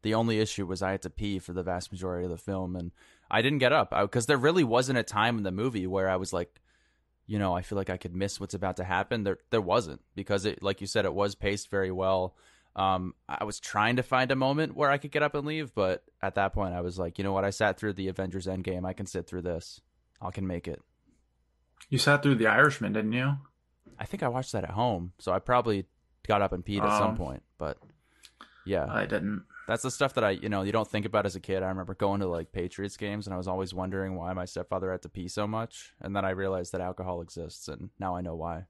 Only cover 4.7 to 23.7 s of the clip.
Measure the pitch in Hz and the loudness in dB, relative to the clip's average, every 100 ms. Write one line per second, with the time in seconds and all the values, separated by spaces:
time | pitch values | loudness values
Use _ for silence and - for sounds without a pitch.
4.7 | 117 131 127 107 107 113 117 98 92 123 | 4 4 0 0 2 2 2 -2 0 0
5.7 | 113 92 95 95 92 92 90 87 _ _ | 0 0 2 2 2 0 -2 -4 _ _
6.7 | _ _ _ _ _ - 107 98 90 - | _ _ _ _ _ -6 -2 0 0 -2
7.7 | 101 95 92 92 87 98 - 98 98 95 | -4 -4 -4 -4 -4 -4 -4 -8 -4 -4
8.7 | 87 90 92 101 117 101 92 _ 113 92 | -2 0 0 0 0 0 -2 _ 0 4
9.7 | 107 87 65 _ - 98 101 101 - 95 | 2 2 -10 _ -12 0 0 0 0 -2
10.7 | 95 98 110 95 95 101 95 104 101 - | -2 0 2 2 2 0 0 -2 -2 -2
11.7 | 98 95 92 95 95 92 _ - _ _ | 0 0 0 2 2 0 _ -20 _ _
12.7 | - 95 92 92 - - - 107 107 - | 0 2 2 0 -8 -10 -6 -6 -6 -2
13.7 | 104 107 123 123 131 127 135 131 143 156 | 2 4 2 2 2 2 2 2 2 -2
14.7 | - 143 143 147 147 147 147 143 156 147 | 0 2 2 0 0 0 0 -4 -4 -4
15.7 | - 95 92 _ _ 98 101 98 107 95 | 0 2 0 _ _ -4 0 0 2 -2
16.7 | 87 87 90 87 85 98 95 98 98 107 | -2 -4 -4 -4 -2 0 2 0 2 0
17.7 | 92 107 95 95 90 95 95 92 92 90 | 2 -4 -2 -4 -2 -4 -4 -4 -4 -2
18.7 | 90 92 95 98 92 82 90 87 82 - | -4 -4 -6 -6 -6 -6 -6 -4 -4 -6
19.7 | - _ _ _ _ 92 92 95 87 85 | -18 _ _ _ _ -8 -4 -4 -4 -6
20.7 | 76 _ _ _ _ _ _ _ _ _ | -10 _ _ _ _ _ _ _ _ _
21.7 | _ - 135 - 143 143 123 110 107 147 | _ -4 2 6 6 6 4 6 8 6
22.7 | 139 104 107 107 123 131 139 - _ _ | 6 -2 0 0 0 0 0 -6 _ _